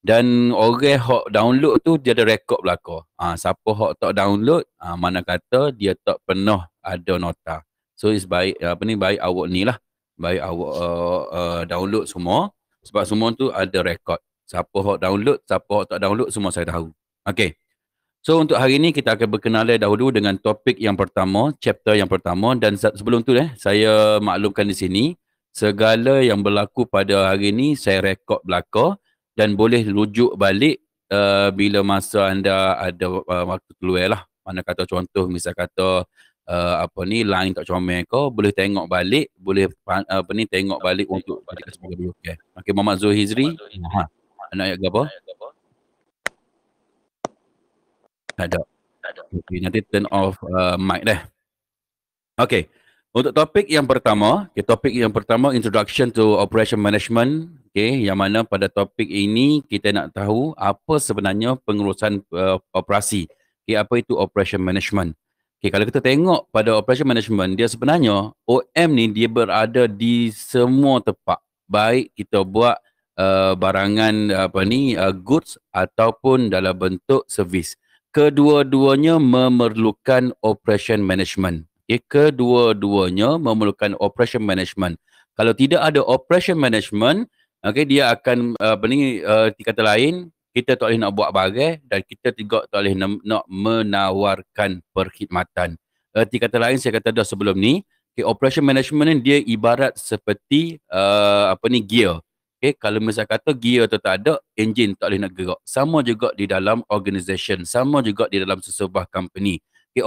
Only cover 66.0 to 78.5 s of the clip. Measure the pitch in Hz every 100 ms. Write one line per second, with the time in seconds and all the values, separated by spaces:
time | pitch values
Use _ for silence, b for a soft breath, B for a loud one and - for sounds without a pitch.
66 | 127 139 185 160 - 107 110 107 104 127
67 | 139 117 107 104 92 95 113 117 127 170
68 | 120 101 107 _ - 123 - 160 170 135
69 | 113 104 113 117 110 98 110 123 117 101
70 | 117 120 117 107 - 127 123 131 139 127
71 | 104 - - 87 _ _ _ 104 110 127
72 | 117 - 101 104 95 104 120 104 _ _
73 | _ - 95 95 95 92 95 95 101 107
74 | 110 107 107 95 95 98 98 123 139 98
75 | 95 95 92 156 - - _ 92 92 -
76 | 113 113 131 131 117 92 95 92 95 92
77 | - 135 - - 90 92 85 - _ _
78 | _ 151 147 143 147